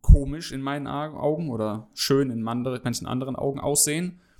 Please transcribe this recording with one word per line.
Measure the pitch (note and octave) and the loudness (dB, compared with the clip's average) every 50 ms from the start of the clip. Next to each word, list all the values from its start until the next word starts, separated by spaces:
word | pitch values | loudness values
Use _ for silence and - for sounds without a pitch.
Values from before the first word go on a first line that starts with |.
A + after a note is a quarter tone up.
komisch | - - - C#3+ C#3 C3+ C#3+ D#3+ D#3+ - | 12 10 10 10 10 -4 -6 -8 -10 -10
in | C#3 C3+ | -10 -8
meinen | C3+ C#3 C#3+ D3 C#3 | -6 -6 -6 -6 -8
Au-, | - C#3 C#3+ D3+ D#3 D3 | -8 -6 -6 -8 -8 -8
Augen | - - D3 D#3 D#3+ E3+ D3 | -4 -2 -2 -2 -2 -4 -6
oder | A#2+ A2 G#2+ G#2+ G#2 A2 A2 _ _ | -4 -4 -4 -4 -4 -6 -10 _ _
schön | - - - C#3 C#3 C3+ C3 | -8 0 2 2 2 2 -2
in | A#2 A2+ | -4 -6
mandere-, | A2 A2+ A#2 B2 A#2+ C3 B2+ A#2+ - | -6 -4 -4 -4 -4 -4 -6 -6 -6
manchen | B2 A#2 - - | -6 -6 -6 -6
anderen | - A#2+ B2+ C3 C3+ C3 | -6 -6 -6 -6 -6 -6
Augen | - - C#3 C#3 - | -4 -4 -4 -4 -4
aussehen | - C#3 D3 D3 - D3+ D3 D#3+ F3+ F3+ F3 - _ _ _ | -4 -2 0 0 0 0 -2 -4 -6 -6 -10 -14 _ _ _